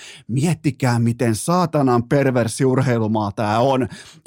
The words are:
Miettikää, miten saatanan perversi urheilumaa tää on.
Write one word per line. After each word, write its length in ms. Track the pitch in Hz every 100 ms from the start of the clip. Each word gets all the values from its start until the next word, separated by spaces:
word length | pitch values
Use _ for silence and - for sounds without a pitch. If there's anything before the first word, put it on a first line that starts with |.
| - - -
Miettikää, 720 | 123 165 156 151 - 127 120
miten 360 | 117 117 120
saatanan 760 | 107 - 175 175 151 131 123 117
perversi 560 | 143 135 123 110 -
urheilumaa 680 | 135 127 123 117 110 110 101
tää 280 | 98 104 107
on. 280 | 135 131 131 - - -